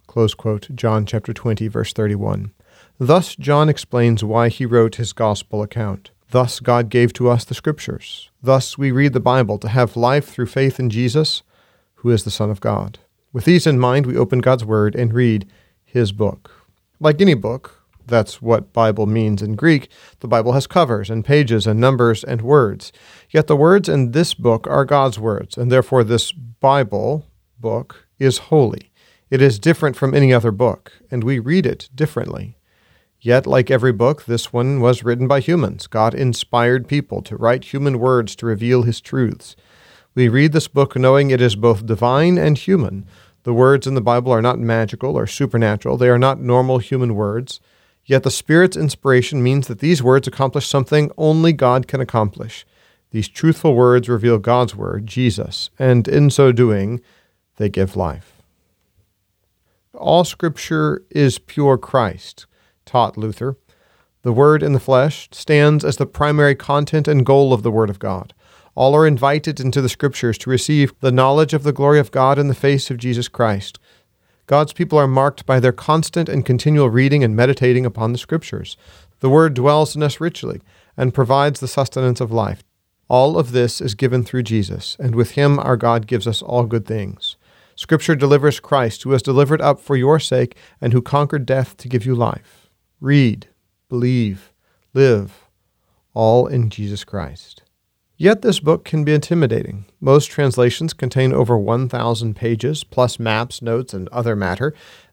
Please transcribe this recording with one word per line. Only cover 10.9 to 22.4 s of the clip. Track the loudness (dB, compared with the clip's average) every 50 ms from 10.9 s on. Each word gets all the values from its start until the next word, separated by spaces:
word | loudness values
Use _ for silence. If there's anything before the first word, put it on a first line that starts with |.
| -2 -2 -2 -2 0 0 0 -2 -4 -6 -8 _ _ _ _ _ _ _ _ _ _
who | _ -2 0
is | 0 0 -2
the | -4
Son | -6 -4 -4 -4
of | -4 -4
God." | -4 -4 -4 -4 -6 -8 -12 -18 _ _ _ _ _ _ -12
With | -4 0
these | 2 2 4 4 2
in | 2 2
mind, | 2 2 2 0 0
we | 0 0
open | -2 0 0 0 0
God's | 2 2 0 0 0
Word | -2 0 0 0 0 0
and | -2 -2 -2 0
read | 2 2 2 2 0 -4 -8 _ _ _ _ _ _ _
his | _ -2 -2 -2 -2 -2
book. | -2 -4 -4 -4 -6 _ -20 _ _ _ _ _ _ _ _ _ _
Like | 0 2 2 4
any | 4 4 4
book, | 2 -2 -6 -8 -8 -12 -18 -20 _ _ _ _ _ _ 0
that's | 0 0 0 0 -6 -8
what | -2 0 0 0 0 -4
Bible | _ 0 0 2 2 0 -2 -2
means | 0 0 0 0 -2 -2
in | -4 -6 -6 -2
Greek, | 2 2 2 2 -2 -6 _ _ -20 -20 _ _
the | -6 -2
Bible | 0 0 2 2 0
has | 0 -2 0
covers | 0 2 2 2 0 -4 -4 -6
and | -6 -6 -2
pages | 2 2 2 4 2 0 0 0 0
and | 0 2
numbers | 2 2 4 4 2 2 2 0 -4
and | -6 -6 -6